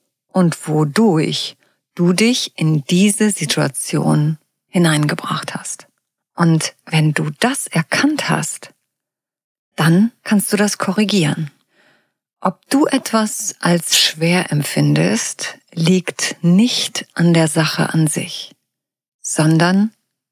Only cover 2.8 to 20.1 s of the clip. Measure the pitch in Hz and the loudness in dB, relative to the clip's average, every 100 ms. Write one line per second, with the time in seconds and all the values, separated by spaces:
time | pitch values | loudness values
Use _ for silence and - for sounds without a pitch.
2.8 | - 180 208 - 214 202 151 - 139 - | 0 2 2 2 0 -2 -4 -2 -2 -4
3.8 | - 160 - 151 151 156 _ _ _ 180 | -6 -2 0 2 0 -2 _ _ _ 0
4.8 | 165 151 151 165 - 160 - - - - | 2 2 0 -4 -6 -8 -8 -12 -12 -14
5.8 | - _ _ _ _ - 170 160 - - | -18 _ _ _ _ -2 2 2 0 -10
6.8 | - 160 156 147 151 147 240 277 - 170 | -4 0 0 0 -4 -2 -2 -2 -4 -4
7.8 | 160 - 285 302 - 156 156 - - _ | -4 0 0 0 -2 -4 -4 -10 -16 _
8.8 | _ _ _ _ _ _ _ _ _ - | _ _ _ _ _ _ _ _ _ -2
9.8 | 156 170 233 _ - 208 - 196 208 - | 2 4 2 _ -2 0 0 0 0 -2
10.8 | - 190 208 202 156 - 151 _ _ _ | -4 0 0 2 0 -2 -6 _ _ _
11.8 | _ _ _ _ _ _ 190 - - 277 | _ _ _ _ _ _ -6 -6 -2 0
12.8 | 311 269 - 226 214 - - - 170 175 | 2 0 -2 -2 -2 -4 -10 -4 0 0
13.8 | - - - 156 165 180 - 147 147 147 | 0 0 0 0 0 0 0 -2 -2 0
14.8 | 147 147 175 226 - - - - _ 170 | 2 2 2 0 -4 -8 -12 -12 _ -2
15.8 | 165 185 170 - - - 170 180 247 - | 2 2 0 -8 -8 -2 2 4 4 0
16.8 | - - - - 170 165 160 170 156 - | -6 -8 -12 0 2 4 2 0 -2 -2
17.8 | 156 160 156 - - - - _ _ _ | -2 0 0 -2 -8 -12 -16 _ _ _
18.8 | _ _ _ _ - - 156 160 175 190 | _ _ _ _ -10 0 2 4 4 2
19.8 | 220 _ _ | 0 _ _